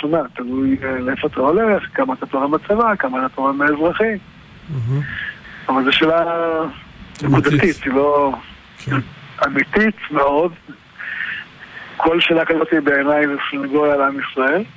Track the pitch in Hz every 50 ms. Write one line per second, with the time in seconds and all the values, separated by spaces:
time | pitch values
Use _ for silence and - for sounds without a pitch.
0 | - 147 165 165 139 - - - 123 120 127 135 135 135 135 135 - - 131 127
1 | 127 127 135 - - 147 - - 127 143 165 214 226 220 202 175 - - - -
2 | 131 131 131 - 135 - - - - 143 151 151 - - 208 214 233 226 208 -
3 | - 131 131 127 131 131 - - 131 139 139 139 143 147 147 147 160 175 170 -
4 | 220 226 214 185 - - - - - - - - - - 151 131 113 117 135 143
5 | 143 - - - - - - - - - - - - - 135 135 127 135 139 -
6 | 160 160 165 170 170 170 170 170 170 165 165 160 160 151 - - - - - -
7 | - - - - 151 143 139 127 - 147 147 139 208 180 143 - - 139 127 135
8 | 143 147 147 147 143 135 127 - - - - - - - - - - 131 131 127
9 | 117 - - - - - - - - 139 - 139 135 - - 208 214 220 - -
10 | - - 147 143 139 139 143 147 170 180 165 - - - - - - - - -
11 | - - - - - - - - - - - - - - - - - - - -
12 | - 160 165 175 165 - 170 160 160 - 165 156 160 - 170 156 143 143 143 139
13 | 139 143 147 147 151 143 143 135 - - 143 139 139 135 135 151 151 147 143 139
14 | 139 139 139 139 127 - - 139 131 139 151 190 220 - -